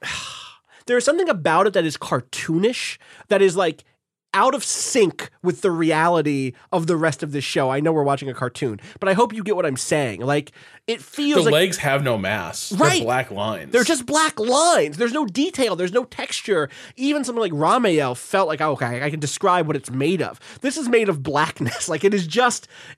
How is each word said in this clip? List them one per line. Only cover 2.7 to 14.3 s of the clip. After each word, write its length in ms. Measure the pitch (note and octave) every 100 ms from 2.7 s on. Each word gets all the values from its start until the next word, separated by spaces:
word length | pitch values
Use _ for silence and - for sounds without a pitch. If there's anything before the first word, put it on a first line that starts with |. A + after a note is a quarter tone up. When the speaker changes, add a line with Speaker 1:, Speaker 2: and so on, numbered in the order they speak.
| B3 - - - - -
Speaker 1:
that 140 | G3
is, 120 | F#3+ F3
like, 280 | F3 D#3 - _ _ _ -
out 200 | G3 B3
of 80 | B3+
sync 680 | - - - C4+ F#3 - - _
with 200 | F3+ -
the 80 | G3
reality 840 | E3 D#3+ D#3 E3+ E3+ D3+ C#3 C3 - -
of 160 | F#3 E3
the 100 | E3
rest 260 | D#3+ C#3
of 100 | D3+
this 100 | C#3+
show. 260 | - D#3+ C3
I 100 | C#3
know 100 | D#3+
we're 120 | D#3
watching 260 | C#3+ C#3 C3+
a 60 |
cartoon, 460 | B2 B2+ - C3 G#2 - -
but 80 | F#3+
I 60 |
hope 180 | F#3+ A#3+
you 100 | A3
get 140 | G3 F3+
what 80 |
I'm 140 | E3 B2+
saying. 420 | - D#3 C3 G2
Like, 320 | B2+ C#3+ D3 - - - -
it 140 | A3+
feels 360 | - - C#4+ C#4+
Speaker 2:
The 60 | D3+
Speaker 1:
like 20 |
Speaker 2:
legs 260 | D3 F#3+ D#3+
have 240 | D3 C#3
no 160 | C3+ A2
mass. 520 | F#2+ G#2+ E2 - -
Speaker 1:
Right. 240 | G3 D#4+ F#4
Speaker 2:
They're 60 |
black 260 | A2+ B2+ B2
lines. 420 | G2 G#2+ G2 C#2
Speaker 1:
They're 100 | A#3+
just 200 | A#3 D4+
black 340 | B3 D4+ D#4